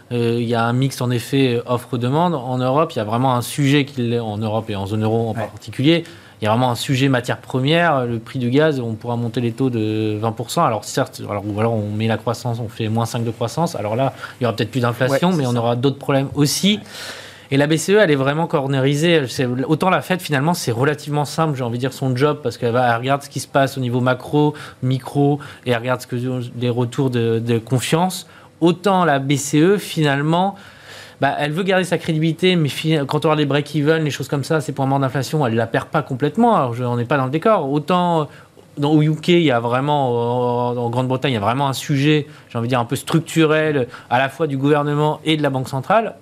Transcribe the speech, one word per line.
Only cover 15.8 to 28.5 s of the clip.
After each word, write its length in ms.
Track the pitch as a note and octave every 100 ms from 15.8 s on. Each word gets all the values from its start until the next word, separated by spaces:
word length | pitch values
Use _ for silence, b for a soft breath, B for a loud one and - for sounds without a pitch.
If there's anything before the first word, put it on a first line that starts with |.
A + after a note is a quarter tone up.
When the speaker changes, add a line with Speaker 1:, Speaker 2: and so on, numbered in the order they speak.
| C#3 C3+
Speaker 1:
problèmes 260 | - C3+ C3+
aussi. 440 | - C#3+ - F#3+ G#3
Speaker 2:
Ouais. 40 | - B B B B B B
Speaker 1:
Et 40 | C3+
la 100 | D3
B 80 | D#3
C 160 | E3+
E, 60 | G#3
elle 100 | G3
est 60 | C#3+
vraiment 320 | C3+ D3+ E3
cornérisée. 760 | D#3 C3+ C#3 C3+ D3 E3+ E3 B2
C'est, 180 | - B2+
autant 420 | B2 C3+ D#3 F#3+
la 140 | E3+
Fed, 180 | - F3+
finalement, 320 | - C#3+ D3+
c'est 200 | F3 -
relativement 520 | A2+ C#3 C#3+ D3 D3 C#3+
simple, 300 | - D#3+ C3
j'ai 60 |
envie 160 | B2 A#2+
de 40 |
dire, 100 | C3
son 240 | - C3+ B2
job, 240 | D3 D3
parce 140 | A#2+ -
qu'elle 160 | A#2+
va, 160 | A#2 B2
elle 60 | A#2
regarde 240 | B2+ C#3
ce 60 | -
qui 100 | C#3
se 80 | -
passe 320 | D3 C3+ C3+
au 20 |
niveau 200 | B2 B2
macro, 540 | B2+ B2 - D3 D3+ D3 B B
micro, 560 | B2+ C3 - C#3+ C#3+ C#3+ B B
et 60 | B2
elle 80 | A#2
regarde 220 | B2 B2+
ce 80 | -
que, 80 | B2 B2+ B2+ A#2+ B2
les 120 | B2
retours 400 | A#2 A#2+ C3+ C3+
de, 280 | B2 A2+ A2+
de 200 | A#2 A#2
confiance. 680 | A2+ C3 - E3 F#3 - - B B